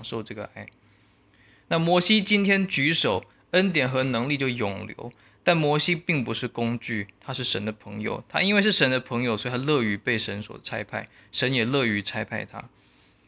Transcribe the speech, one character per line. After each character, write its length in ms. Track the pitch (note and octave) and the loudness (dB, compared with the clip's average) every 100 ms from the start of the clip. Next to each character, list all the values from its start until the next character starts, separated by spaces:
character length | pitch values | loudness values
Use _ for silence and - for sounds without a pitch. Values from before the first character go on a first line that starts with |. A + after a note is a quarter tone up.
受 180 | A2+ A#2 | -8 -10
这 120 | G#2+ G#2+ | -10 -12
个 140 | G#2+ | -14
爱。 140 | - G#2 - _ _ _ _ _ _ _ _ _ | -14 -18 -20 _ _ _ _ _ _ _ _ _
那 120 | E3 | -2
摩 200 | E3 F3+ | 2 2
西 220 | F3 G#3+ | 4 2
今 220 | G3 G#3 | 2 2
天 220 | G3+ G3 F#3+ | 2 0 0
举 280 | - C#3+ | -2 0
手， 320 | E3 B2+ F#2 - _ _ | 0 0 0 -4 _ _
恩 220 | F3+ G3 | 0 2
典 160 | E3 B2+ | 0 0
和 140 | C3 | 0
能 260 | C3 A#2 B2+ | -2 -2 -2
力 80 | C#3+ | -2
就 100 | C3+ | -2
永 400 | A#2+ G2+ G2 G2+ | -2 -4 -4 -10
留， 240 | - A#2+ - _ _ | -12 -16 -16 _ _
但 120 | - E3+ | 0 2
摩 220 | D3 D3+ | 2 2
西 160 | E3 | 0
并 300 | E3+ - D#3 | -2 -2 -2
不 100 | A#2 | -2
是 140 | A2+ B2 | -4 -6
工 320 | - A#2 A#2 | -4 -4 -4
具， 280 | - A2 F#2+ _ | -6 -8 -8 _
他 140 | - | -10
是 100 | C3 | -6
神 220 | B2 G2+ G#2+ | -4 -4 -4
的 80 | |
朋 260 | G#2+ - G#2+ | -8 -12 -10
友。 240 | G#2+ G#2+ - | -6 -8 -6
他 120 | D3 | -2
因 140 | F#3+ G#3 | 6 8
为 60 | |
是 100 | G#3 | 8
神 180 | - C3+ | 6 6
的 100 | B2+ | 4
朋 220 | - A#2+ | 0 -2
友， 140 | B2 G#2+ | 0 0
所 120 | B2+ | -2
以 20 | |
他 60 | B2 | -2
乐 260 | C#3 D3 | 2 4
于 140 | A2 G2+ | 2 0
被 200 | - A2+ | 0 -2
神 240 | - G2+ | -2 -6
所 160 | G#2 A2 | -10 -12
差 180 | - A2 | -10 -8
派， 220 | G#2+ A2 A2 - - | -8 -8 -10 -16 -8
神 220 | - B2+ | -2 0
也 120 | C3 A2+ | 2 2
乐 180 | C#3 A#2+ | 2 0
于 160 | G#2 | 0
差 220 | G2+ A#2 | -4 -6
派 220 | A2 A2 G2+ | -6 -8 -10
他。 180 | G#2 A#2+ _ _ _ _ _ | -14 -16 _ _ _ _ _